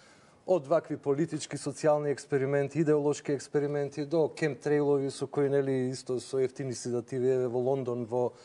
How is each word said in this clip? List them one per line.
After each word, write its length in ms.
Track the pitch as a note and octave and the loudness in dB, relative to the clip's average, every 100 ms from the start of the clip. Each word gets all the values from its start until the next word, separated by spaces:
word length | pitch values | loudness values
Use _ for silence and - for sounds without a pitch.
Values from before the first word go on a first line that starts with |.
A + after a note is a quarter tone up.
| - - - - - | -20 -20 -20 -8 0
Од 160 | F3+ C3+ | 0 2
вакви 320 | D#3+ - D3 | 0 0 -4
политички, 600 | D3 C#3 D#3+ D#3 - C#3+ | 0 0 0 -4 -6 -6
социјални 480 | D3 - D#3 D3 D3 | -6 0 2 2 2
експерименти, 680 | C3+ - C#3+ C3+ C#3+ C#3 D3 | -4 -2 0 2 0 0 0
идеолошки 500 | D3+ D3+ D3 C#3+ - | 2 4 2 0 -2
експерименти, 720 | C3+ - D3 C#3+ D3 C#3 D#3 C#3 | -4 -2 -2 0 -2 -4 -6 -2
до 260 | E3 D3 | 2 0
кемтрейлови 800 | - D#3 B2+ D3 D3 C#3+ C#3+ C3+ | 0 -4 -2 0 2 4 2 0
со 160 | - C#3 | -4 -4
кои, 220 | D3 C#3 | 0 2
нели, 420 | C#3 C3+ C3 B2+ | 2 2 0 0
исто 240 | C3 - B2 | -4 -6 -6
со 200 | - C3+ | -4 -2
ефтини 340 | C3 - C3+ | -2 -2 -6
седативи, 560 | A#2 B2 A#2+ A#2 C3 B2+ | -6 -4 -4 -4 0 2
еве, 180 | C3 B2+ | 2 0
во 120 | B2 | 0
Лондон, 460 | B2 C#3 B2 A#2+ A2 | 0 0 -2 -4 -2
во, 260 | B2 A#2+ - | -2 -2 -4